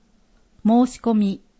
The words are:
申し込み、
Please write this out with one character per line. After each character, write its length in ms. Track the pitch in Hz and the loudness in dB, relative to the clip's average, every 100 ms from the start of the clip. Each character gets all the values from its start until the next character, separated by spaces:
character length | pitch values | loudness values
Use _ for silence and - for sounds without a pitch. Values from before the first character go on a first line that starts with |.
| _ _ _ _ _ _ | _ _ _ _ _ _
申 220 | 208 233 247 | 0 2 0
し 140 | - | -2
込 140 | 233 | -2
み、 300 | 220 196 - _ _ | -2 -2 -6 _ _